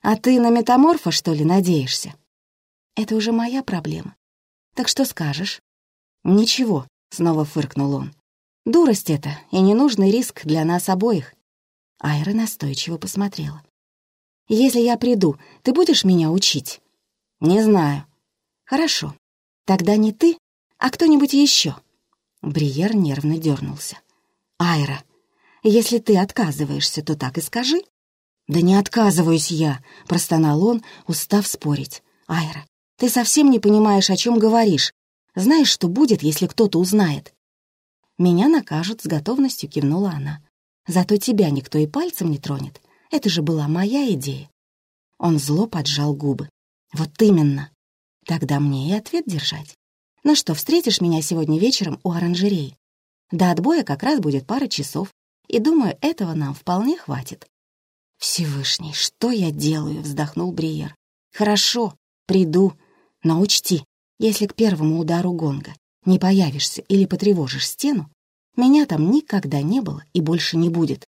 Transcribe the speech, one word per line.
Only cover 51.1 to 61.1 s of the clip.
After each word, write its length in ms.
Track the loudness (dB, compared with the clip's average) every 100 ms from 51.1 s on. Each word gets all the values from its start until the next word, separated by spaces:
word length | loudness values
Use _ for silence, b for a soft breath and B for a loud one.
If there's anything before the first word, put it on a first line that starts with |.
| 0
сегодня 360 | -2 -2 0 2
вечером 420 | 2 0 -4 -4
у 100 | -6
оранжереи? 640 | -2 -2 0 0 0 -4 _ _ _ _ _ _
До 200 | 0 2
отбоя 340 | 2 0 0
как 180 | -2 -4
раз 180 | -2 -2
будет 260 | 0 -4 -4
пара 200 | -6 -4
часов, 460 | -6 -6 -8 -8 _ _ _ _
и, 100 | -2
думаю, 360 | 2 2 0 -2
этого 340 | -6 -4 -6
нам 200 | -4 -6
вполне 440 | -6 -4 -2 -2 -4
хватит». 480 | -6 -10 -10 -18 -20 _ _ _ _ _ _ _
«Всевышний, 760 | -6 -4 -4 -4 -4 -6 -6
что 380 | -6 -6 _ -2
я 200 | -2 -2
делаю?» 520 | -2 -2 -2 -6 -8
вздохнул 500 | -8 -6 -6 -4 -6
Бриер. 420 | -4 -6 -6 -10 -14 _